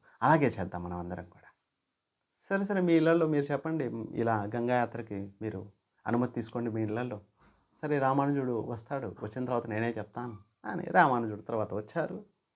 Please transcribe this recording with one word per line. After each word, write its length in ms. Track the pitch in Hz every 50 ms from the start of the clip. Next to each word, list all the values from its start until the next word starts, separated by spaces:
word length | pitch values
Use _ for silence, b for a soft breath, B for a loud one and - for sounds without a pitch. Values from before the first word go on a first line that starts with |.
| b b b b
అలాగే 240 | 117 131 160 156 143
చేద్దాం 380 | 117 - 101 90 92 - 87 87
మనం 140 | 87 90 87
అందరం 300 | 87 87 90 90 90 -
కూడా." 200 | - - - - _ _ _ _ _ _ _ _ _ _ _ _ _ _ _ _ _ _
"సరే, 220 | - - 196 196 202
సరే, 160 | 196 202 190
మీ 140 | 180 170 165
ఇళ్ళల్లో 320 | 160 156 165 165 170 165
మీరు 180 | 156 151 147 139
చెప్పండి, 400 | 147 147 135 - 160 165 156 135 117 117 117 113 - - 113
ఇలా 220 | 113 117 113 107
గంగా 340 | 101 104 117 120 117 123 123
యాత్రకి 580 | 123 117 110 - 117 110 - 104 98 101 98 - _
మీరు 300 | 113 107 98 95 98 104 - _ _ _ _ _ _
అనుమతి 260 | 110 117 120 127 120
తీసుకోండి 380 | - 120 117 - - 120 120 117
మీ 120 | 107 113
ఇళ్ళల్లో. 400 | 110 104 107 117 123 123 107 98 - _ _ b b b b b b b _
సరే, 220 | - - 147 147 139
రామానుజుడు 640 | 135 135 139 139 139 143 143 139 131 127 120 110
వస్తాడు, 560 | 117 120 120 110 - - 143 135 127 98 - -
వచ్చిన 220 | - 107 - 131 127
తర్వాత 220 | 123 127 117 117
నేనే 240 | 113 107 110 117 120
చెప్తాను" 480 | 113 110 104 - - 123 123 120 107 98 - _ _ _ -
అని 200 | - 190 160 -
రామానుజుడు 560 | - - 185 165 139 123 120 117 110 107 104
తర్వాత 340 | - - 120 110 104 - -
వచ్చారు. 520 | 104 107 - - 165 151 - - 190 - - _ _ _ _ _